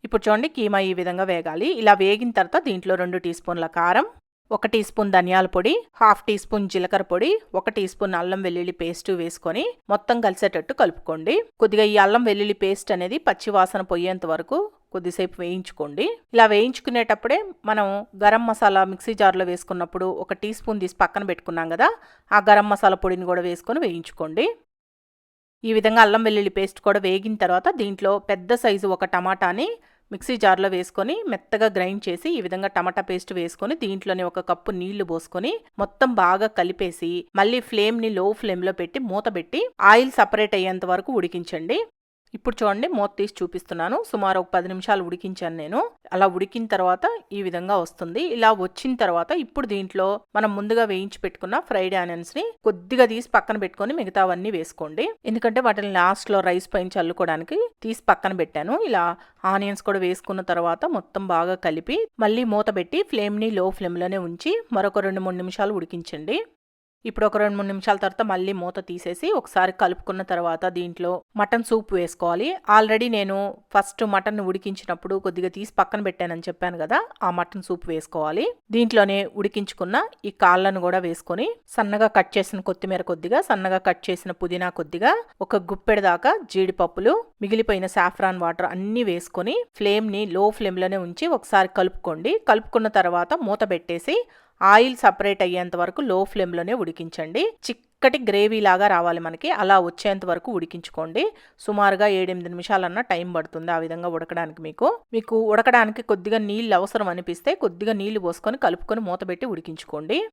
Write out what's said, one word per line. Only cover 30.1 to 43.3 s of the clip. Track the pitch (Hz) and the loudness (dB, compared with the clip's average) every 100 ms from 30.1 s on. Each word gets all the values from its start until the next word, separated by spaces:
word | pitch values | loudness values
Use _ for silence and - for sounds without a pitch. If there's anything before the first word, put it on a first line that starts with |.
మిక్సీ | 202 - 240 | -12 -6 2
జార్లో | 202 185 196 | 4 4 2
వేసుకొని | 185 180 - 208 392 403 | -2 -4 -4 -4 -4 -4
మెత్తగా | 202 _ 214 220 190 | -8 _ 2 2 2
గ్రైండ్ | 185 202 202 | -2 -4 -6
చేసి, | 175 311 330 | -6 -4 -4
ఈ | 180 | -4
విధంగా | 185 196 | -4 -2
టమాటా | 175 180 190 185 | -2 -2 -2 -4
పేస్ట్ | 180 - 180 | -6 -6 -6
వేసుకొని, | 170 - 202 330 | -6 -6 -6 -4
దీంట్లోనే | 208 196 196 185 180 | -6 -6 -4 -4 -4
ఒక | 180 175 | -6 -4
కప్పు | 175 - 190 | -4 -4 -6
నీళ్లు | 180 202 175 | -6 -6 -6
పోసుకొని | 165 - 180 233 453 _ - | -6 -6 -6 -6 -6 _ -6
మొత్తం | 202 _ 254 220 | -6 _ 0 4
బాగా | 175 190 214 214 | 4 4 0 0
కలిపేసి, | 175 185 185 165 170 175 - 196 | -2 -2 -6 -4 -6 -6 -4 0
మళ్ళీ | 202 247 233 | 2 2 -2
ఫ్లేమ్ని | 220 208 233 220 196 | 0 0 0 -2 0
లో | 190 214 | -2 -2
ఫ్లేమ్లో | 220 180 180 - | -4 -2 -4 -4
పెట్టి | 170 269 240 | -6 -6 -4
మూత | 196 226 185 | -4 -2 -6
పెట్టి | 160 285 494 - 202 | -6 -6 -6 4 8
ఆయిల్ | 220 262 262 | 8 8 4
సపరేట్ | 202 208 214 202 | 2 4 2 0
అయ్యేంత | 185 185 180 | -2 -4 -2
వరకు | 180 190 240 | -2 0 -2
ఉడికించండి. | 175 175 170 165 165 320 453 _ _ _ _ 220 | -2 -6 -8 -8 -2 -2 -4 _ _ _ _ -6
ఇప్పుడు | - 214 | -6 0
చూడండి, | 214 202 311 269 | 0 0 -2 -2
మూత | 202 - | -2 -2
తీసి | 208 | -6